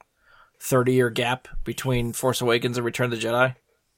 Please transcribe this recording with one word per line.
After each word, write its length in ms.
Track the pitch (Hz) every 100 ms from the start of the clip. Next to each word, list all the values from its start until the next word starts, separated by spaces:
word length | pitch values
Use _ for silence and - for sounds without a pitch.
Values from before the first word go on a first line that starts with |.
| _ _ _ - _ _
thirty-year 500 | - 131 123 127 120
gap 380 | 113 120 123 - -
between 480 | - 117 131 123 117
Force 280 | - 131 117
Awakens 360 | 123 120 123 120
and 60 | 117
Return 260 | - 123
of 80 | 113
the 60 | 117
Jedi. 280 | 120 131 127 _ _ _